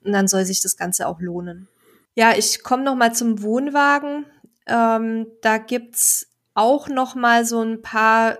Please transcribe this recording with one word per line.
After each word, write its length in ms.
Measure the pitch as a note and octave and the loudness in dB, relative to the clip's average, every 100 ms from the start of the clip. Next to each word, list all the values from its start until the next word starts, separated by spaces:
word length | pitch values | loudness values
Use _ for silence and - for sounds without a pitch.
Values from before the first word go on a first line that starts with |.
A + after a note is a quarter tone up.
Und 100 | G3 | -2
dann 140 | G3+ G3 | 0 2
soll 180 | F#3+ F#3 | 2 0
sich 160 | F#3+ | -2
das 140 | F#3 - | -4 -4
Ganze 320 | F3 - - | -6 -4 -4
auch 140 | E3 | -6
lohnen. 460 | F3+ F3 F3 F3 F#3+ _ _ _ _ - | -8 -8 -10 -12 -18 _ _ _ _ 2
Ja, 180 | A3+ A3 | 4 4
ich 280 | G#3+ - | 0 -4
komm 200 | - B3+ | -2 0
noch 120 | C#4 B3+ | 0 2
mal 180 | A#3 | 2
zum 280 | A#3 A#3 G#3 | 2 0 -2
Wohnwagen. 840 | G#3 A#3 C#4+ C#4+ C#4+ C#4+ C#4+ D4 C#4+ _ _ _ - | -2 -2 0 0 2 2 -2 -8 -10 _ _ _ -4
Ähm, 600 | A#3 A3+ A3+ A3+ A3+ A3+ - | 0 2 2 -2 -4 -6 -4
da 160 | A3 A3 | -2 -2
gibt's 720 | A3 B3 A#3+ - - - - _ _ | -2 -6 -6 -2 0 0 -4 _ _
auch 340 | - A3+ C#4+ D4 | 0 2 2 0
noch 280 | C4+ B3+ B3+ | -4 -4 -2
mal 300 | A#3+ A#3 A#3 | 2 2 2
so 160 | A#3 | -2
ein 200 | A3+ A3+ | -2 -6
paar, 560 | - A3+ A3 A3 A3+ A3+ | -6 0 2 4 2 -2